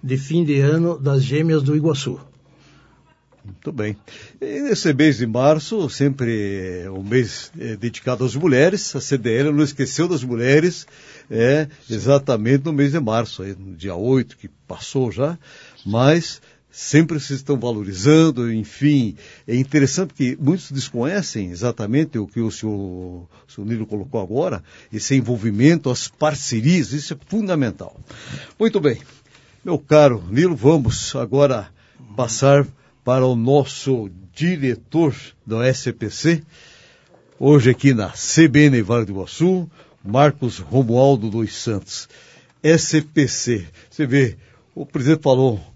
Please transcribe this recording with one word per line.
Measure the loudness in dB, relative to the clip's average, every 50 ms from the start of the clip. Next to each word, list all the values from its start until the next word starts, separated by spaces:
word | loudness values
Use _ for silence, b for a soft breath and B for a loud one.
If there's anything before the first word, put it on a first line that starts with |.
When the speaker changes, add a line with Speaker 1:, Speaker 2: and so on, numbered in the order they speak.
Speaker 1:
de | -4 -4 -6
fim | -6 -4 -2 -2 0 0
de | 2 2 2
ano | 2 2 2 2 0 0 -2 -2
das | -2 0 0 2
Gêmeas | 0 0 0 -2 0 2 0 2
do | 2 0 0
Iguaçu. | 0 0 0 -2 -2 -4 -8 -8 -10 -14 _ _ _ _ _ b b b b b b b b b b b b _ _ _ _ _ _
Speaker 2:
Muito | _ -20 -20 _ _ -12
bem. | -6 -6 -6 -6 -6 -10 B B B B B B B B
E | -10 -8 -6 -6
nesse | -2 -2 -2 0 0 0
mês | 2 4 4 4 4 2
de | -2
março, | -4 -2 2 4 4 2 2 0 -6 -4 -4 -4 -4
sempre | -2 0 0 0 0 -2 -4 -2 -2 -2 -4 -4 -6 -6 -8 -8 -10 -10 -10
é | -10
um | -10 -10
mês, | -8 0 0 0 0 0 -6 -14 -16 -18 _
é, | -12 -10 -10 -10
dedicado | -8 -8 -8 -8 -6 -6 -6 -4 -2 -4
às | -4 -4
mulheres, | -2 0 2 4 6 4 4 2 0 -6 -6 -8
a | -10
C | -6 -4 -4
D | -2 -2 -2
L | 0 0 0 0
não | 2 0
esqueceu | 0 0 0 -4 -6 -6 -2 -2 -2 -2
das | -2 -4 -4
mulheres, | -4 -4 -2 2 4 4 4 4 2 -2 -4 -16 B B B B B B B B B
é, | -2 0 2 2 2 2 0 -4 -10 _ _ -8
exatamente | -8 -4 2 2 2 2 4 0 -2 0 2 2 0 2 0
no | -2
mês | 0 0 0 0
de | 0 -2
março, | -2 0 -2 -2 -2 -4 -8 -12 -12
aí, | -12 -12
no | -14 -16 -18 -18
dia | -12 -10 -10 -8
oito, | -4 0 2 2 2 0 -2 -10
que | _ -20 -20 _ _ _
passou | _ -16 -16 -16 -8 -4 -4 -4 -4
já, | -2 -4 -4 -4 -4 -8 B B B B B B B B -8
mas | -4 0 2 4 4 4 4 0 -6 -14 -16 b b b b b _
sempre | _ -16 -10 2 4 4 4 4 -2 -8
se | -6 -8 -10
estão | -10 -4 -4 -4
valorizando, | -4 -2 -4 -6 -6 -6 -8 -8 0 4 6 6 6 6 4 2 0 -4 -2
enfim. | -2 -4 -6 -8 -8 -2 0 2 2 2 0 -2 -6 B B B B B B
É | -4 -2
interessante | -2 -2 0 2 2 2 2 0 -2 -4 -6
que | -4 -4 -4 -4 -4 -2
muitos | 0 0 0 0 -4 -10
desconhecem | -10 -10 -10 -8 -6 -4 -4 -2 -2 -4 -6 -6 -8 -8 -8 -8
exatamente | -8 -4 -4 -4 -4 -4 -6 -2 0 0 0 0 -4 -6
o | -8
que | -6 _ -4
o | -4 -4
senhor, | -6 -6 -8 -6 -6
o | -6 -8 -10 -10 -12 -12 -14 -14 -16 -18 -20 b b b
senhor | b -16 -12 -8
Nilo | -6 -6 -6 -6
colocou | -6 -6 -8 -8 -6 -6 -6
agora, | -6 -4 -4 -4 -2 -2 -4 -8 b b b b b b
esse | -12 -10 -4 0 0
envolvimento, | 0 0 0 -4 -2 -2 -4 0 4 4 4 4 4 0 -4
as | -6 -6 -8 -12
parcerias, | _ _ -2 -2 -2 -2 -6 -6 -4 0 2 2 2 2 0 -2
isso | -6 -10 -8 -10 -12
é | -14 -12 _
fundamental. | -6 -4 -2 -2 0 0 -2 -2 -4 -8 -14 -18 -18 -20 -20 B B B B B B B B B B _
Muito | -2 0 0 2
bem. | 0 0 0 0 -10 -20 b b b b b b b b b b _
Meu | -4 -4 -4
caro | 0 _ 6 8 8 8 4 2 -6 -4
Nilo, | 0 2 2 2 0
vamos | 2 4 4 4 4 2 0 -2 -4 -6 -8 -6
agora | -6 -6 -2 2 4 4 4 2 -2 -6 -12 b b b b b b -20 -12 -6
passar | -4 -4 -4 -2 0 4 4 4 4 4 0 b b b b b b
para | _ -2 0 2 2
o | 2 0
nosso | 0 2 2 2 2 2 0 -6 -8 -4 -2 -2 -2 -4 -10 -14 -18 -20 -20 _
diretor | -4 -2 -2 -2 0 -2 -4 -4 -4 -8 _ 0 2 2 2 0 -4 -14 -20 _ _ _
do | -8 -4 0
S | 0 0 0 0 -4 -6
P | -6 -6 -8 -10
C, | -8 -2 0 0 0 0 -2 b b b b b b b b b b b b b b _ _ _ _ _
hoje | 4 6 6 6 6 4
aqui | 2 4 4 2 2
na | 2 -2 -6
C | -8 -10 -8 -2 4 6 6 6
B | 8 6 6
N | 6 6 4
Vale | 2 2 0 0 0
do | -2
Iguaçu, | -6 -10 -10 -10 -4 0 0 0 2 0 -4 -8 b b b b b b _
Marcos | -2 2 4 4 4 4 0 -6 -8 -8 -8
Romualdo | -12 -2 0 0 2 2 4 4 6 4 4 2 0 -4
dos | -4 -4 -4 -6 -8
Santos. | -8 -6 -6 -6 -6 -8 -10 -16 -16 -16 b b b b b b b b b b _
S | 4 4 4 4 4 2 0 0
P | 0 0 0 0 0 0
C, | -2 -6 -4 -4 -4 -4 -4 -12 b b b b
você | _ -6 -4 0
vê, | 2 2 2 2 -2 b b b b b b b _
o | -14 -14
presidente | -8 _ -2 2 2 2 2
falou | 4 2 4 4 4 2 0 -2 -8 -16 -20